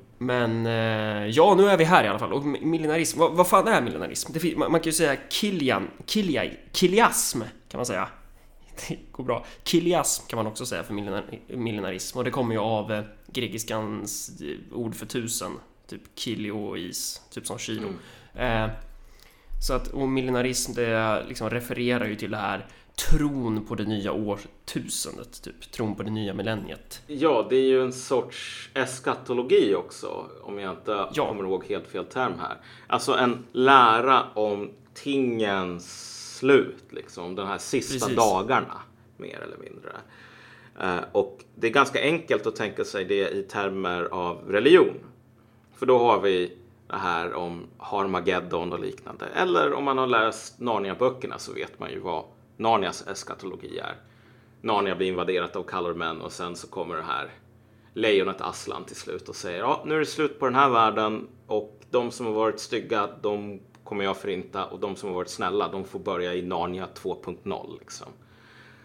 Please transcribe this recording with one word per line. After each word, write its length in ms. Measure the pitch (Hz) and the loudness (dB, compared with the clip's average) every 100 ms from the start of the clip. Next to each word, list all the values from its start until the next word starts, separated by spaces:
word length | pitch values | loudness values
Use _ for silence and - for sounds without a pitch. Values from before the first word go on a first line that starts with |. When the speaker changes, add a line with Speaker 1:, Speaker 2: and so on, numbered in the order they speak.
| - - | -16 -6
Speaker 1:
Men, 480 | 127 123 117 113 113 | -2 0 2 0 0
eh, 600 | 113 113 110 107 104 104 | 0 0 0 -2 -2 2
ja, 240 | 123 190 | 6 8
nu 140 | 185 202 | 8 8
är 80 | 185 | 6
vi 80 | |
här 200 | 160 180 | 6 6
i 40 | 107 | 4
alla 100 | 98 | 0
fall. 140 | 104 | -2
Och 100 | 117 | -2
mi-, 220 | 143 - | -2 -2
millenarism, 540 | 151 165 156 160 160 - | 0 0 0 0 0 4
vad, 140 | 165 | 4
vad 160 | 156 135 | 6 6
fan 200 | 202 220 | 6 6
är 140 | 185 | 2
millenarism? 500 | 120 78 87 - - | 2 -4 -6 -6 -6
Det 80 | 160 | -2
fin-, 180 | 175 - | -2 0
man, 140 | 113 | 2
man 80 | 165 | 2
kan 80 | 160 | 2
ju 20 | |
säga 240 | 156 156 135 - | 2 2 2 -2
Kilian, 600 | - 208 185 131 98 95 - - | -2 0 2 2 2 0 -8 -2
Kilia-, 500 | 214 190 123 90 - - | 0 2 0 -2 -6 -8
Kiliasm 680 | - 180 202 226 - - 127 110 - - | 2 4 6 6 4 0 -2 -6 -10 -12
kan 100 | - | -6
man 80 | 120 | -2
säga. 220 | 95 95 | -2 -4
<laughs> 760 | - - - - - - - - | -8 -20 -20 -20 -20 -20 -14 -10
Det 100 | 156 - | -10 -10
går 120 | - | -8
bra. 200 | 127 117 - - | -4 -4 -6 -10
Kiliasm 600 | - 170 170 170 135 - - | 2 2 4 2 2 -2 -4
kan 80 | 117 | -4
man 100 | 110 | -2
också 200 | 107 123 | -4 -6
säga 160 | 87 | -6
för 120 | - | -6
millenar-, 440 | 104 101 101 - 110 - | -6 -4 -6 -6 -14 -10
millenarism. 680 | 127 113 107 95 92 - 127 | -6 -4 -2 -4 -6 -6 -4
Och 60 | |
det 60 | 123 | -2
kommer 240 | 135 120 | -2 0
ju 60 | 110 | 0
av, 320 | 107 110 104 | 0 0 -2
eh, 100 | 107 104 - - | -4 -6 -14 -10
grekiskans, 1120 | 127 113 110 - 110 107 107 104 - - - | -6 -4 -6 -6 -4 -4 -6 -8 -8 -10 -12
eh, 340 | 71 - - - | -10 -10 -10 -8
ord 160 | 113 | -6
för 120 | - 107 | -8 -6
tusen. 460 | 131 117 - 92 71 - _ - | -6 -4 -6 -6 -10 -16 _ -18
Typ 140 | 104 - | -18 -16
kilio 380 | - 127 107 104 | -10 -6 -6 -6
och 260 | 107 98 98 | -6 -6 -8
is, 440 | 90 - - - - | -8 -8 -8 -10 -14
typ 160 | - - | -12 -10
som 120 | - | -8
kilo. 300 | - 110 104 90 - - - | -6 -6 -6 -8 -14 -20 -18
Speaker 2:
Mm. 300 | - 123 113 | -4 0 0
Speaker 1:
Eh, 60 | 110 - - - - - - - - - | 0 -4 -12 -18 -20 -20 -20 -20 -6 -4
så 140 | - | 0
att, 140 | 127 - | 0 -2
och 200 | 139 135 | -2 0
millenarism, 640 | 131 127 123 127 120 - | 0 2 2 0 0 -4
det 500 | 120 117 113 110 101 - | -2 0 2 2 0 -2
liksom 220 | - 110 | -6 -2
refererar 540 | 120 120 - 120 120 107 | -2 -4 -2 0 0 -2
ju 80 | 107 | -4
till 140 | 101 | -6
det 60 | 104 | -4
här 300 | 101 98 - - - - - | -2 -4 -8 -20 -14 -2 6
tron 560 | - 147 139 117 107 107 | 8 8 0 0 -2 -2
på 80 | |
det 100 | 110 | -4
nya 280 | 107 107 98 | -2 -2 -2
årtusendet, 1300 | 82 104 101 - - - - - - - - - - | -2 -2 -4 -8 -16 -8 -8 -6 -6 -6 -10 -16 -14
typ. 300 | - - - | -16 -16 -14
Tron 220 | - 107 | -6 -4
på 80 | 98 | -4
det 80 | 101 | -4
nya 240 | 107 101 | -4 -4
millenniet. 680 | 95 107 107 - 76 - - - | -4 -4 -4 -6 -14 -14 -18 -12
Speaker 2:
Ja, 400 | 143 156 120 101 | 2 4 4 4
det 60 | 131 | 4
är 80 | 131 | 6
ju 160 | 131 | 6
en 100 | 127 | 4
sorts 800 | 127 - 123 - - - - - | -2 0 0 0 -10 -12 -12 -6
eskatologi 1000 | 135 127 - - 123 - 120 123 202 120 | -2 -2 -2 -2 -2 -2 -2 4 6 6
också, 520 | 90 - - - 50 - - | 2 0 -10 -10 -10 -12 -14
om 160 | - 101 | -12 -8
jag 140 | 95 | -8
inte 360 | 87 - 101 - | -6 -2 -2 -2
Speaker 1:
Ja. 140 | - 135 | -2 -2
Speaker 2:
kommer 160 | 107 | -2
ihåg 200 | 95 92 - | -2 -2 -2
helt 200 | 95 - | -6 -6
fel 160 | 98 | -8
term 280 | 87 131 127 85 | -6 -2 -2 -2
här. 160 | 85 - - - - | -8 -8 -14 -20 -2
Alltså 260 | - - | 0 2
en 320 | - 123 120 - | 4 4 2 -4
lära 720 | 123 127 135 120 113 131 127 - | 4 8 10 10 6 6 4 2
om 360 | 107 107 101 101 - - | 0 0 0 -6 -12 -20
tingens 1400 | - 143 139 127 113 107 98 90 87 - - - - - - | -10 -2 0 0 0 0 0 -2 -6 -10 -14 -14 -14 -14 -2
slut, 460 | 131 135 - - - | 6 8 6 -4 -14
liksom. 440 | - - - 87 | -14 -12 -10 -8
De 120 | 95 98 | -4 -4
här 120 | 98 | -4
sista 480 | - 135 - 135 120 | -2 -2 -2 -4 0
Speaker 1:
Precis. 100 | 120 | 4
Speaker 2:
dagarna, 640 | 110 92 107 123 - - - _ - - | 6 4 4 2 0 -8 -16 _ -20 -16
mer 240 | 50 50 | -14 -12
eller 160 | 50 50 | -12 -14
mindre. 360 | - - - - - - - - - - - - | -16 -16 -16 -16 -16 -20 -20 -20 -20 -20 -20 -6
Eh, 200 | 92 90 - | -2 -2 2
och 280 | 101 98 - - | 2 2 -4 -20
det 120 | - 117 | -2 4
är 40 | |
ganska 300 | 131 135 - | 6 6 4
enkelt 440 | 143 165 - 113 117 | 2 0 0 0 0
att 100 | - | -2
tänka 280 | 104 - | -4 -4
sig 200 | 104 101 | -4 -4
det 260 | 90 101 95 | 0 2 2
i 120 | 98 | -2
termer 600 | 98 107 98 95 90 87 | -4 -4 -2 -2 -2 -2
av 340 | 87 90 87 82 85 | -2 -2 -2 -4 0
religion. 460 | 101 127 175 123 - - - _ _ _ _ _ - | 0 6 8 6 0 -16 -20 _ _ _ _ _ -2
För 100 | 127 | 4
då 120 | 127 | 6
har 220 | 120 101 | 8 6
vi 360 | 98 90 90 - - - - | 4 2 0 -6 -20 -20 -8
det 100 | 98 | -4
här 380 | 92 85 87 | 0 0 -2
om 320 | 73 87 87 - - | -4 -6 -8 -12 -16
Harmageddon 960 | - 101 98 90 90 90 87 87 87 | -6 -2 0 0 2 0 0 -4 -2
och 80 | 87 | -4
liknande. 460 | 98 - - - - | -6 -10 -14 -10 -4
Eller 380 | - 180 175 151 | 0 2 4 4
om 120 | 135 | 2
man 140 | 139 131 | 0 2
har 80 | 127 | 4
läst 540 | 117 110 107 - - | 4 4 0 -10 -6
Narnia-böckerna 800 | 120 107 98 92 127 123 104 - | -2 0 -2 2 0 0 -8 -10
så 140 | - | -10
vet 260 | 80 73 - | -8 -8 -8
man 120 | - | -10
ju 80 | 69 | -8
vad 260 | 92 80 - - - - | -4 -4 -6 -18 -20 -2
Narnias 500 | 113 110 90 - - | 2 2 2 -4 -8
eskatologi 680 | 95 - - 95 87 - 50 | -10 -10 -10 -10 -12 -10 -8
är. 160 | - - - - - - - - | -8 -12 -18 -20 -20 -20 -20 -8
Narnia 340 | 113 104 98 90 | -2 0 0 0
blir 100 | 92 | 0
invaderat 480 | 90 87 92 85 98 | 0 0 0 0 -4
av 60 | |
kallor 320 | 85 92 87 | -6 -4 -4
män 260 | 85 82 82 | -2 -4 -6
och 120 | 82 | -10
sen 240 | - 90 85 | -8 -8 -8
så 100 | - | -10
kommer 300 | 92 85 80 | -8 -6 -6
det 60 | |
här 280 | 82 67 71 - - - _ - _ | -4 -6 -6 -14 -20 -20 _ -20 _
lejonet 460 | - 110 98 95 95 | 0 4 4 2 -2
Aslan 440 | - - - - | -6 -6 -8 -10
till 120 | - - | -10 -14
slut 320 | - 87 - | -10 -10 -10
och 80 | - | -10
säger: 220 | 95 87 | -6 -4
"Ja, 240 | 117 156 151 | -2 -2 0
nu 80 | |
är 40 | 156 | 0
det 80 | 147 | 0
slut 320 | - 147 - | 0 -2 0
på 60 | |
den 100 | 131 | 0
här 160 | 127 139 | 4 6
världen 580 | 117 110 107 107 107 - - - | 6 4 4 0 -2 -8 -18 -4
och 340 | 107 - - - | -4 -4 -14 -2
de 200 | 127 120 | 0 0
som 160 | 110 117 | -4 -4
har 60 | |
varit 280 | 107 110 107 | 0 0 0
stygga, 480 | - 117 87 113 101 - | -4 -6 -2 -2 -2 -2
de 380 | 107 104 104 98 - - | -2 -2 -6 -12 -18 -20
kommer 200 | - 104 | -8 -2
jag 120 | 98 95 | -2 -2
förinta 480 | 101 92 92 98 95 | -4 -4 -4 -6 -6
och 140 | 92 | -4
de 160 | 101 92 | -6 -4
som 120 | 101 | -6
har 80 | 90 | -4
varit 120 | 90 | -6
snälla, 380 | - 95 104 87 | -4 0 0 0
de 160 | 95 | -4
får 140 | 90 98 | -8 -8
börja 360 | 90 90 90 | -4 -2 -2
i 80 | 90 | -4
Narnia 440 | 90 87 87 90 90 | -2 -2 -2 -4 -10
två 240 | - 95 85 | -8 -8 -6
punkt 200 | - 85 | -8 -10
noll", 320 | 98 87 - - | -8 -8 -10 -16
liksom. 280 | - - - - - - - - - - | -16 -18 -18 -20 -20 -20 -20 -20 -20 -20